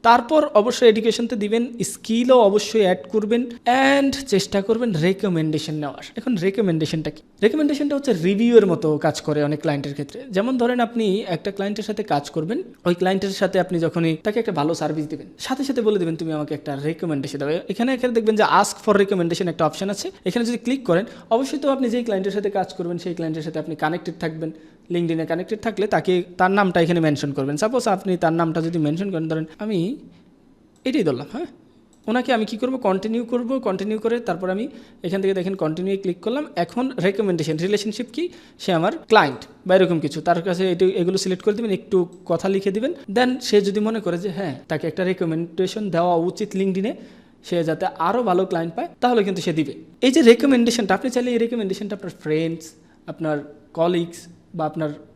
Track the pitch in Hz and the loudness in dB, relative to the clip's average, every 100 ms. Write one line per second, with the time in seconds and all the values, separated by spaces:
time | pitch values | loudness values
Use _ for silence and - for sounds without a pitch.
0 | 233 240 240 311 294 208 226 233 233 214 | 8 6 6 2 4 2 2 6 6 6
1 | 226 214 233 233 208 226 240 233 190 - | 2 0 -2 -2 0 0 -2 -6 -8 -8
2 | - 226 247 254 208 208 208 220 190 185 | -2 0 6 8 8 4 2 2 2 2
3 | - 214 208 240 247 - - 254 269 277 | -2 -2 0 0 -2 -4 0 4 4 4
4 | 277 269 - 196 196 196 196 226 247 165 | 2 -2 0 0 2 -2 0 0 0 2
5 | 175 190 208 170 156 151 160 151 147 - | 2 2 0 0 0 -2 -4 -6 -6 -10
6 | - - 262 214 185 196 196 165 156 160 | -14 -8 -4 0 0 0 0 0 0 -2
7 | 151 - _ _ 202 302 294 285 294 285 | -4 -10 _ _ 0 2 0 0 -2 -2
8 | 277 185 175 202 233 233 196 156 156 151 | 0 0 2 2 8 8 8 2 0 0
9 | 156 147 - 147 147 151 156 143 143 143 | 0 -2 -2 0 0 -2 -2 -2 -4 -8
10 | 139 226 269 190 233 254 233 247 233 233 | -10 -12 -4 -2 -2 0 0 0 0 0
11 | 214 196 214 165 202 190 196 208 208 208 | 0 0 -2 -4 -4 -4 -4 -4 -6 -6
12 | 214 147 147 165 160 269 381 - 175 175 | -2 -2 -2 -6 -4 -6 -8 -4 -2 0
13 | 185 190 196 190 185 190 180 175 160 175 | 2 0 -2 -2 0 0 0 0 0 0
14 | 165 156 214 220 226 170 147 165 151 156 | 0 0 -2 -2 -2 -2 -2 -2 -2 -4
15 | 151 151 - - - 269 277 247 214 208 | -6 -8 -12 -14 -8 -4 -2 0 2 2
16 | 165 160 160 151 151 147 147 143 147 160 | -2 -4 -4 -4 -4 -6 -6 -6 -6 -4
17 | 175 143 139 143 143 170 - 190 240 254 | -4 -4 -4 -6 -2 -4 -4 -2 -2 0
18 | 247 233 214 214 208 175 208 - - 202 | 0 2 2 4 6 6 4 0 2 4
19 | 196 196 170 170 180 160 156 - 196 202 | 4 2 0 0 -2 0 0 0 -6 -4
20 | 381 - 185 240 233 240 233 269 220 170 | -8 -6 -4 -2 -2 -2 -2 -2 2 0
21 | 233 - - 226 269 294 294 262 247 247 | 0 -12 -2 0 0 -2 0 0 0 0
22 | 233 196 190 196 196 196 185 - 175 175 | -2 -2 -2 -2 -2 -2 -4 -6 -6 -4
23 | 180 170 165 160 156 156 151 151 156 175 | -6 -4 -4 -4 -6 -8 -8 -4 -2 -2
24 | 180 160 165 160 160 - - _ - 175 | -6 -6 -6 -6 -10 -10 -20 _ -4 -2
25 | 170 165 160 165 180 208 233 196 208 185 | 0 -2 -2 -4 -4 -6 -4 -2 0 0
26 | 185 180 175 - 185 202 190 175 165 175 | 2 0 -2 0 2 4 2 4 4 4
27 | 160 147 143 139 135 147 226 254 233 190 | 2 2 -2 -4 -4 -2 0 0 0 0
28 | 196 175 165 165 165 165 165 170 147 165 | 0 0 2 2 0 0 -2 0 0 0
29 | 202 170 160 160 156 - 214 196 175 294 | -4 -4 -2 -4 -6 -8 -4 -2 -2 -6
30 | - - - _ _ _ _ _ 262 269 | -14 -20 -20 _ _ _ _ _ -2 0
31 | 165 123 139 233 349 - - _ _ _ | 0 -2 -6 -10 -10 -12 -20 _ _ _
32 | - 240 247 240 214 220 254 262 208 190 | -4 -2 0 0 0 -4 -4 -2 0 0
33 | 220 226 233 240 240 269 233 190 202 214 | -2 -4 -2 -4 -2 -2 -2 -4 -4 -2
34 | 226 240 233 170 185 190 262 - - - | -2 -2 -2 -4 -2 -4 -6 -12 -20 -10
35 | 175 190 196 190 180 190 156 160 190 196 | -4 -2 0 0 -2 -2 -2 -2 -4 -2
36 | 190 175 220 262 302 - 170 240 262 254 | -4 -4 -4 -4 -4 -4 -4 -2 -4 0
37 | 175 196 202 170 151 156 180 208 214 208 | 0 0 0 0 -2 -2 0 -2 -2 -8
38 | 240 - 349 - - - - 170 180 320 | -8 -6 -6 -8 -20 -8 -2 2 0 -2
39 | - 220 151 123 - - 185 190 175 165 | 6 6 6 -2 -16 -14 4 4 6 2
40 | 143 156 175 170 180 175 190 175 185 190 | -2 -4 0 0 0 -2 0 2 2 2
41 | 175 185 190 185 214 208 226 185 - 185 | 0 0 -2 -2 -2 -2 -2 -4 0 0
42 | 170 - - 170 196 196 196 196 262 - | 0 -8 -4 -2 0 0 -2 -2 -4 -6
43 | - 202 254 254 - 208 196 208 214 226 | -4 0 0 0 2 2 2 0 -2 -2
44 | 180 170 196 170 185 131 - 156 165 160 | -4 -4 -6 -6 -6 -8 -6 -4 -4 -2
45 | 185 185 170 160 170 - 185 214 208 165 | -2 -2 -2 -2 -4 -2 -4 -2 -2 0
46 | 175 170 175 175 208 185 190 190 202 - | 2 2 0 -4 -6 -2 0 0 -4 -6
47 | - - - _ - 175 160 156 185 - | -16 -20 -20 _ -4 -2 0 -2 -4 -2
48 | 165 233 226 180 185 175 170 202 339 - | -2 0 2 2 2 -2 -4 -6 -8 -2
49 | 247 240 202 180 185 160 143 - - - | 2 2 2 -2 -2 -2 -2 -6 -18 2
50 | 254 277 233 233 277 254 233 233 196 185 | 4 8 8 8 6 4 4 2 0 0
51 | 262 247 247 233 233 233 196 190 208 202 | 0 -2 0 0 0 -2 -4 -4 -6 -8
52 | 180 - 151 156 165 165 - - _ _ | -10 -10 -2 -2 -2 -6 -12 -20 _ _
53 | - 156 160 147 143 - - - 170 175 | -16 -6 -4 -4 -6 -20 -14 -2 0 0
54 | 170 - - - _ 170 156 165 151 147 | -4 -10 -20 -20 _ -6 -6 -4 -6 -6
55 | - | -18